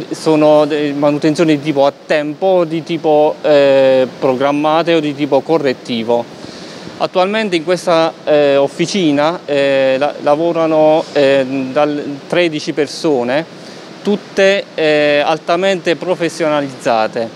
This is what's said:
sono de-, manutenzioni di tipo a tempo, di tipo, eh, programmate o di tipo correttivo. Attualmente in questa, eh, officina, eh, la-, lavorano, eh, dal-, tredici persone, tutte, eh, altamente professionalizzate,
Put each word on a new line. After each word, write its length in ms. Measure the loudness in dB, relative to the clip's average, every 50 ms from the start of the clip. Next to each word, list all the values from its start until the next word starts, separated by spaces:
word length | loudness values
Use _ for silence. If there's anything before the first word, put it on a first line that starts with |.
| -2 -4
sono 540 | -8 -4 0 0 2 4 4 6 6 4 4
de-, 280 | 2 0 -2 -2 -2 -2
manutenzioni 640 | 0 0 0 0 0 0 0 2 2 2 2 2
di 60 | 2 0
tipo 240 | 0 0 2 2
a 60 | 2 0 -2 -4
tempo, 580 | -2 -2 -2 -2 -4 -4 -2 0 2 2 2 2
di 200 | 0 -2 -6 -6
tipo, 540 | -6 -6 -2 0 2 4 4 4 2 0 0
eh, 640 | 0 2 4 4 6 6 4 4 4 4 4 4 2 0 -2 -2
programmate 760 | -2 0 0 0 0 0 0 0 0 0 2 2 2 2 0
o 60 | 0
di 160 | 0 -2 -4
tipo 260 | -4 -2 0 0 0
correttivo. 840 | 0 0 0 0 0 -2 -2 -4 -6 -6 -6 -4 -2 0 -2 -2 -2 -6 -12 -18 -18 -16 -16 -16 -16 -16 -16 -16 -16 -16 -8
Attualmente 580 | -6 -6 -2 0 0 0 0 0 -2 -2 -2 -2
in 80 | -2 -2
questa, 500 | -2 -2 -2 0 0 2 2 2 0 -2 -4 -2
eh, 320 | 0 2 4 4 4 4
officina, 840 | 2 2 0 0 -4 -4 -2 -2 0 0 2 2 2 0 0 -2 -4 -6
eh, 500 | -4 -2 0 0 2 2 2 2 0 0
la-, 160 | 0 -2 -4 -4 -2
lavorano, 840 | 0 0 2 2 2 0 0 0 0 0 2 4 4 4 4 2 0 -2 0
eh, 300 | 2 2 4 2 2 0 -2 -4 -6 -6 -4
dal-, 460 | -2 0 0 0 -2 -4 -8 -8 -10 -12 -8
tredici 460 | -4 -2 0 0 0 -2 -4 -6 -6 -4
persone, 840 | -4 -4 -4 -4 -4 -2 0 0 0 0 0 -2 -2 -4 -6 -12 -18 -18 -18 -18 -18 -18 -18 -18 -8
tutte, 640 | -4 -4 -4 -4 -6 -6 -2 2 2 2 2 0 -2 -6 -4
eh, 480 | -2 0 2 2 2 2 2 2 2 2
altamente 720 | 0 0 -2 -2 -2 -2 0 0 0 -2 0 0 -2 -2
professionalizzate, 1300 | -2 -2 -4 -2 -2 -2 -4 -4 -2 -2 0 0 0 -2 -4 -8 -4 -2 0 0 2 0 -2 -2 -4 -6 -6 -8